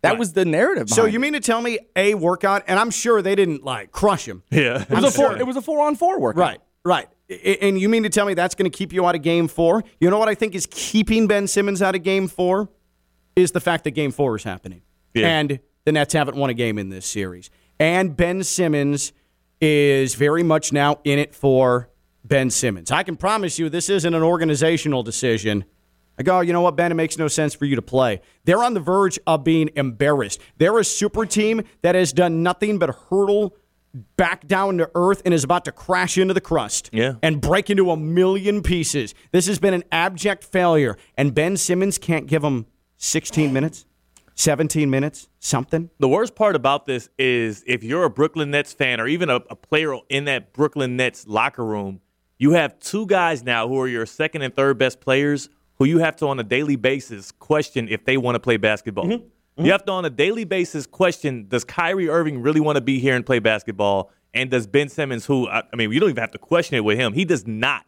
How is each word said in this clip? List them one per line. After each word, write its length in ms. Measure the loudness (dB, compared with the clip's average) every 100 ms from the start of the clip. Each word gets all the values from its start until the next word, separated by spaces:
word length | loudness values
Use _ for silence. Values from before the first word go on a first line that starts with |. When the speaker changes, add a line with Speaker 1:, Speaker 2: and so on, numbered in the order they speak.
Speaker 1:
That 80 | 2
Speaker 2:
Right. 80 | 0
Speaker 1:
was 140 | -2
the 120 | 0
narrative 440 | 2 2 2 0 0
Speaker 2:
So 80 | 2
Speaker 1:
behind 160 | 2
Speaker 2:
you 40 | 2
Speaker 1:
it. 40 |
Speaker 2:
mean 100 | -2
to 60 | -2
tell 200 | 0 -2
me 180 | -2 -6 -4 0
a 180 | 2
workout, 480 | 2 0 0 0 0 0
and 120 | 0
I'm 120 | 0
sure 300 | -2 0 2
they 120 | 2
didn't, 300 | 2 2 -2
like, 260 | -6 -8 -10
crush 360 | 0 0 0 -4
him. 140 | -16 _
Speaker 3:
Yeah. 320 | 2 2 0
Speaker 1:
It 80 | -2
was 80 | 2
Speaker 2:
I'm 60 |
Speaker 1:
a 60 | 2
four, 200 | 4 2
Speaker 2:
sure. 80 | 2
Speaker 1:
it 80 | -4
was 100 | -4
a 60 |
four-on-four 580 | -2 0 0 2 0 0
workout. 200 | -2 0
Speaker 2:
Right, 200 | 0 -2 _ _
right. 240 | -2 -2 -2 _ _
I-, 280 | -6 -2 0
and 200 | 0 2
you 80 | 2
mean 160 | 2
to 40 | 2
tell 160 | 0 0
me 80 |
that's 200 | 0 -2
gonna 160 | 0 -4
keep 220 | -2 -6
you 140 | 0 0
out 80 |
of 80 | 0
game 260 | 0 0 0
four? 340 | 2 2 2 -2 _
You 100 | 2
know 80 | 4
what 100 | 2
I 60 |
think 200 | 0 -2
is 120 | -4 -10
keeping 560 | -10 0 0 2 2 4
Ben 200 | 2 2
Simmons 360 | 0 0 0
out 120 | 0
of 80 | 0
game 260 | 0 -2 -2
four 400 | -2 0 0 -2 _ _ _ _ _ _ 2
is 160 | 2
the 80 | 2
fact 240 | -2 -2
that 80 | -2
game 200 | -4 -4
four 240 | 0 -2 -2
is 80 |
happening. 380 | -8 -10 -14 -20 _ _ _
Speaker 3:
Yeah. 140 | 0 2
Speaker 2:
And 320 | 2 -2 -6 _ _
the 80 | 0
Nets 200 | 0 0
haven't 220 | 0 0 -2
won 140 | -2
a 40 |
game 240 | -2 -2 -4
in 120 | -8
this 160 | -10 -8
series. 440 | -6 -6 -10 -20 _ _ _
And 360 | 0 2 -2 0
Ben 260 | -2 -2
Simmons 680 | -4 -2 0 2 0 -2 -6 _ _ _ _ _
is 540 | 2 4 4 2 0
very 280 | 0 0 2
much 300 | 2 2 2
now 260 | 2 2 0
in 140 | 0 0
it 160 | -2
for 540 | -2 2 4 4 2 -2 _ _ _
Ben 260 | -2 0 0
Simmons. 400 | 0 -2 -4 -4
I 140 | -4
can 120 | -4 -4
promise 420 | -2 -2 -4 -4
you 100 | -4
this 200 | -4 -2
isn't 240 | 0 0
an 100 | 2
organizational 800 | 2 2 0 2 2 0 0 -2
decision. 600 | -4 -4 -2 0 0 -4 -6 _ _ _ _ -4
I 60 |
go, 160 | 0 2
"You 120 | 2
know 80 | 2
what, 120 | 2 2
Ben, 140 | 0
it 60 | 0
makes 200 | -2 -2
no 120 | -4
sense 260 | -2 -2
for 100 | -2
you 120 | -2 -2
to 60 |
play." 380 | 0 0 0 -2 _ _
They're 200 | 0 2
on 100 | 2
the 60 | 0
verge 380 | 0 2 2 0 -2
of 180 | 0
being 260 | 2 0 0 -2
embarrassed. 640 | -4 0 0 2 -2 -6 -14 _
They're 220 | 2 2
a 60 |
super 400 | 0 -2 -2 -2
team 380 | -2 0 0 0 -6 _
that 120 | 0
has 180 | 2 2
done 300 | 2 2 2
nothing 360 | 0 0 -2 0
but 120 | -2 -4 _
hurtle 460 | 0 2 2 0 _ _ _ _ -18 -10 -2
back 300 | -2 -2 -2
down 300 | 0 0 0
to 120 | 0 2
earth 260 | 2 2
and 80 | 2
is 120 | 0
about 200 | 2 0 -2
to 60 |
crash 460 | -14 -2 -2 0 2
into 160 | 2
the 60 | 0
crust 500 | 0 -2 -2 -8 -4
Speaker 3:
Yeah. 220 | -2 -2 0
Speaker 2:
and 180 | -2 0
break 300 | 0 0 0
into 200 | -2 -2
a 40 | -4
million 640 | -2 0 2 0 -2 -2
pieces. 520 | -2 -2 -2 -4 -6 -12 _
This 160 | 0 0
has 140 | 0
been 140 | 0
an 100 | 0 -2
abject 500 | -2 -2 -2 -4 -4
failure, 520 | -2 0 4 4 2 -2 _ -2
and 160 | 0
Ben 240 | 0 0 -2
Simmons 420 | -2 0 0 -2
can't 280 | -2 -4 0
give 160 | -2
them 240 | 0 -2 -6 _ _ _
sixteen 560 | -4 -4 -2 -2 0
minutes, 340 | 0 -2 -6 _ _ _ _ _
seventeen 560 | -2 0 2 0 0 0
minutes, 380 | 0 -2 -8 -20 _
something. 520 | -4 -4 -2 -4 -6 _
Speaker 3:
The 80 | 2
worst 260 | 2 0
part 220 | 0 0 2
about 300 | 0 0 -2
this 220 | -8 -8 -2
is 460 | 0 2 -2 -6 -4
if 160 | -4
you're 220 | -2 -2
a 60 | -2
Brooklyn 400 | 0 -2 0 -2
Nets 220 | -2 -4
fan 280 | -4 -2 -2
or 60 | -2
even 240 | -2 0
a, 60 | -2 -2
a 80 | -20
player 400 | _ -2 -2 -6 _
in 160 | -4 -2
that 260 | -4 -6
Brooklyn 440 | -2 -2 0 -4 -2
Nets 300 | -2 -4 -4
locker 380 | -2 -2 -2
room, 360 | -6 -4 -6 -12 _ _ _ _
you 140 | 4
have 260 | 4 2 _
two 280 | -8 -6 0
guys 360 | 0 2 -2
now 240 | -2 -2 0
who 120 | -2
are 80 | -2
your 180 | -4 -6
second 360 | -4 -4 -4
and 120 | -6
third 240 | 0 0 2
best 220 | 0 -2
players 480 | -2 0 0 -2 -8 _ _ _
who 60 |
you 140 | 2 4
have 180 | 2 0
to 100 | -4
on 120 | -4
a 40 |
daily 320 | -2 -2 0 0
basis 540 | 0 -2 -8 -18 -18
question 560 | _ -2 0 0 -6 -4
if 160 | -4
they 120 | 0 0
wanna 220 | 0 -2
play 160 | 0 2
basketball. 480 | 2 0 -4 -6
Speaker 2:
Mm-hmm. 100 | -4
Mm-hmm. 500 | -4 -8 _ _ -2
Speaker 3:
You 80 | 0
have 120 | 0 0
to 60 |
on 120 | -4
a 60 | -4
daily 340 | -2 -2 -2
basis 420 | -4 -4 -4 -6 -12
question, 600 | -2 -2 0 -6 -8 -4
does 160 | -6
Kyrie 440 | -4 -4 -2 -2 0
Irving 340 | 0 0 -2
really 180 | 0 2
wanna 200 | 2 0
be 180 | 0 0
here 140 | 0 0
and 80 | 0
play 120 | 0
basketball? 720 | 2 0 -4 -2 0 0 -2 _ _
And 160 | -8 -2
does 160 | -2 2
Ben 220 | 0 0
Simmons, 380 | -4 -6 -6 -2
who, 220 | 0 0
I, 140 | -4 -6
I 40 | -4
mean, 140 | 0
you 60 | 2
don't 100 | 2
even 100 | 0
have 100 | -6
to 60 | -10
question 380 | 0 0 0 0
it 80 |
with 140 | 0 2
him. 140 | 0
He 120 | 0
does 220 | 0 -2 -2
not 380 | -4 -4 -4